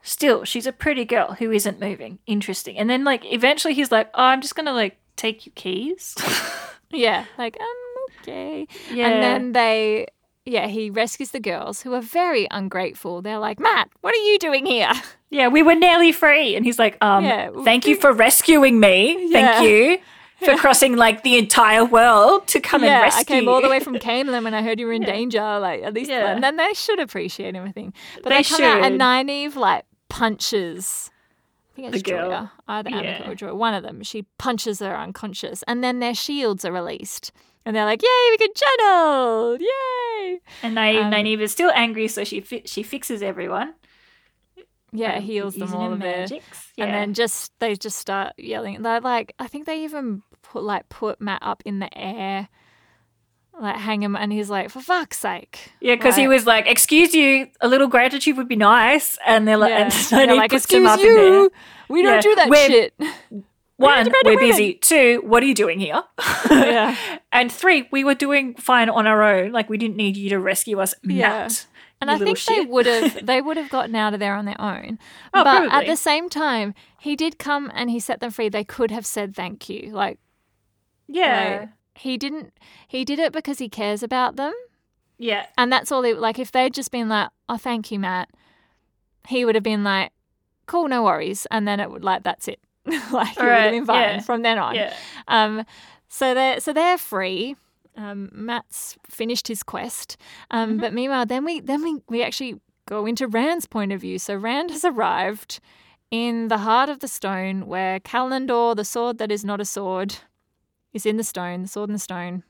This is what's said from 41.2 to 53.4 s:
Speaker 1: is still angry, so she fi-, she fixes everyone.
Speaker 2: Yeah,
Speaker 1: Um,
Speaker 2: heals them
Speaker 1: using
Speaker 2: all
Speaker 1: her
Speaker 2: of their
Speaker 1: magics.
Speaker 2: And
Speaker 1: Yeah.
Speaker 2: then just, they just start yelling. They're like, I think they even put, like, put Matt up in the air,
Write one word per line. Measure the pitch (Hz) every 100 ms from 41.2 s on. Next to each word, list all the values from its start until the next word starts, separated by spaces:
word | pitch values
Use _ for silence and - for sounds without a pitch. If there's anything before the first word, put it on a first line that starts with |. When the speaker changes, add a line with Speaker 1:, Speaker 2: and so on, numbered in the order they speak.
| 214 220
Speaker 1:
is | 214
still | - 349
angry, | 240 233 220 220
so | 220
she | 208 208
fi-, | - 240 -
she | -
fixes | 220 277 - 220
everyone. | 196 185 180 185 277 - _ _ _ _ _ _ _ _ _ _ _
Speaker 2:
Yeah, | 220 226 202
Speaker 1:
Um, |
Speaker 2:
heals | 202 208 196
them | 190
Speaker 1:
using | 196 208
Speaker 2:
all | 220
Speaker 1:
her |
Speaker 2:
of | 208
their | 185 180
Speaker 1:
magics. | 185 285 _ - - -
Speaker 2:
And | 202
Speaker 1:
Yeah. | 208
Speaker 2:
then | 208
just, | 208 226 - - _
they | 233
just | 202 220 -
start | - 196 196 -
yelling. | - 220 220 208
They're | 226 233
like, | 254 240 214 -
I | 254
think | 285 302
they | 311
even | 311 302 254 202 _ _
put, | _ -
like, | 208 202 -
put | - 214 -
Matt | 208 190
up | - 196 -
in | 196
the | 190 -
air, | 202 233 196 190 196 _ _ _ _ _ _ _ _ _